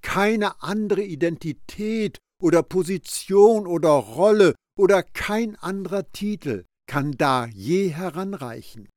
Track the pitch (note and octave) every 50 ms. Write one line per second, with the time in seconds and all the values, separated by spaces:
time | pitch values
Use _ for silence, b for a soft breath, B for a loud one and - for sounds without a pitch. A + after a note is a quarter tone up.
0 | - - - F#3 G3 G#3+ A3+ A3 G#3 G3 - - - C#3+ G3+ G#3+ G#3+ G3+ G3+ F#3
1 | G#3 G3 E3 C3+ E3 E3+ E3 - - E3 C#3+ - - - - - G#3 G#3+ A3 A3+
2 | G#3+ F#3+ - - _ _ _ _ F#3 E3 E3+ E3 - _ - F#3 F3+ E3+ G3 E3+
3 | _ - - - - - F#3+ G3+ G3+ A3+ A#3 G#3+ G3+ F3 F3 E3 D3+ D#3+ D3 C#3
4 | A2 G#2+ A2+ C#3+ F3+ G#3+ G#3+ G#3+ G3 E3 - _ _ _ _ - F#3+ F3+ G3 F#3
5 | E3+ - - - - - G#3 A3 A#3 A3 G#3 - - E3+ F#3+ G3 F#3+ F3 G3 G3
6 | - - - - G3+ G#3 G#3 F#3 - D3 A2+ F#2+ F2 _ _ _ _ - - C#3+
7 | C3+ D3 C#3 - D#3+ C#3 C3 B2+ A#2 A#2 G#2+ G2 G2 B2 E3+ F#3+ G3 F#3 D3 D#3+
8 | F#3 F3+ D3 E3+ F#3+ G3 G3+ F#3 C#3 A#2+ A2+ A2 - - - A#2+ G2+ - _